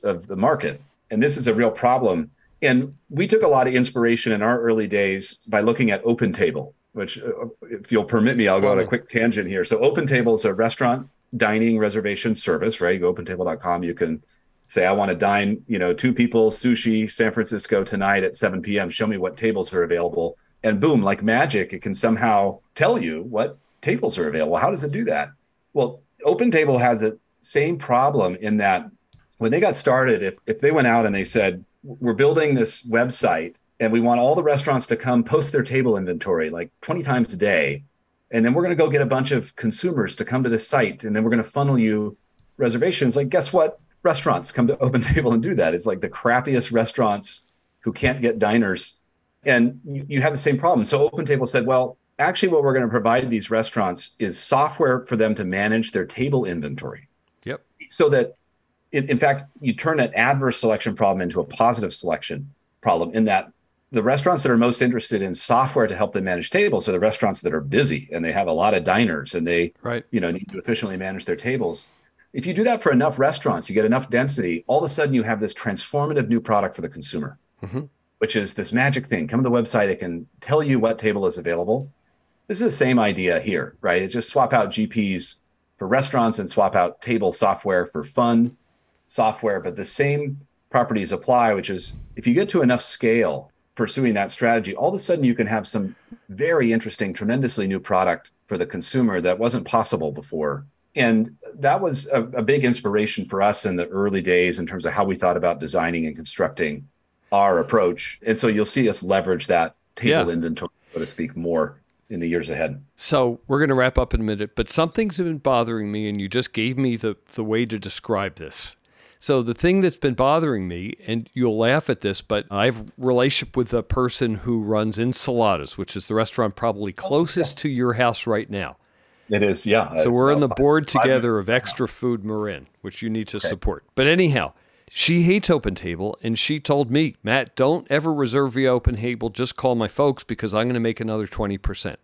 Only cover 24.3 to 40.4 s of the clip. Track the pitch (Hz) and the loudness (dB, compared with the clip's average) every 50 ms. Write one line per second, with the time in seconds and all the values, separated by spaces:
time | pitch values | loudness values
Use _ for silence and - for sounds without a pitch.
24.3 | 73 78 78 78 85 85 120 170 208 139 139 147 143 214 233 - - 73 - - | -2 -2 0 0 0 2 2 0 0 -2 -4 -4 -4 -4 -2 -2 -2 -2 -4 -6
25.3 | - _ _ _ _ _ _ _ - 147 127 117 - - _ _ _ _ - 147 | -10 _ _ _ _ _ _ _ -2 -2 -2 -2 -4 -8 _ _ _ _ 0 0
26.3 | 143 - 240 240 165 160 156 143 131 123 123 123 117 107 110 110 110 - _ _ | 2 2 2 2 4 4 4 4 4 4 4 4 2 2 0 -2 -2 -4 _ _
27.3 | _ _ - - - 165 147 160 170 135 - - 123 123 135 143 139 127 95 90 | _ _ -8 -2 0 0 0 0 -2 -4 -2 0 2 2 4 2 2 2 0 0
28.3 | 87 90 107 107 107 107 101 98 92 90 - - - _ _ _ _ _ _ _ | -2 -4 -2 0 2 2 4 2 2 0 -2 -6 -16 _ _ _ _ _ _ _
29.3 | _ - 110 113 127 175 208 190 143 - - 139 123 131 131 131 113 92 101 95 | _ -4 -2 0 2 2 2 2 2 2 2 2 4 4 4 2 2 2 0 -4
30.3 | 92 - _ - 110 - 139 143 156 156 131 120 117 117 110 107 98 98 92 - | -6 -6 _ -6 -2 0 2 2 4 4 4 4 4 4 4 2 2 0 -2 0
31.3 | - 117 101 95 87 92 98 - _ _ - 139 117 - 123 120 113 101 135 143 | 2 2 2 2 0 -2 -8 -18 _ _ -20 -18 -10 -4 -2 0 2 4 4 4
32.3 | 156 160 156 151 139 127 113 110 - - - 120 110 117 123 127 123 - - 101 | 4 2 2 2 2 2 2 0 -2 -4 -4 0 0 2 2 0 0 0 0 0
33.3 | 85 80 82 87 - _ _ _ _ - 117 110 113 117 117 120 120 120 120 131 | 0 0 -2 -6 -10 _ _ _ _ -2 0 2 2 2 4 4 4 4 4 4
34.3 | 156 180 170 151 143 139 - 151 135 127 123 - 117 113 - 127 123 120 113 - | 4 4 2 2 2 2 2 0 0 0 0 -2 -2 -2 0 2 2 2 2 2
35.3 | - 151 143 - - 139 117 - 123 131 127 123 107 98 95 90 87 78 - 98 | 0 0 0 0 0 0 0 0 0 0 2 2 0 0 -2 -4 -6 -4 -2 -2
36.3 | 90 82 80 78 80 82 87 - _ _ - - 160 175 143 139 131 123 113 - | 0 0 0 -2 -4 -6 -10 -10 _ _ -8 -6 -6 -4 -2 0 0 0 0 -2
37.3 | - 87 104 104 95 82 73 69 71 71 - _ _ _ _ _ _ _ _ - | -2 0 0 2 2 2 2 0 -2 -6 -10 _ _ _ _ _ _ _ _ -4
38.3 | 117 117 113 120 131 165 175 180 175 156 160 143 139 143 139 117 131 131 131 139 | 0 2 2 4 4 2 2 2 2 2 2 4 4 2 2 2 0 0 0 0
39.3 | 143 123 - - - - - 110 107 - - 180 165 135 101 90 - - 113 - | -2 -2 -2 -4 -8 -6 -4 -4 -2 -2 -2 -2 0 0 -2 -2 -4 -6 -6 -4
40.3 | 123 131 | -2 -2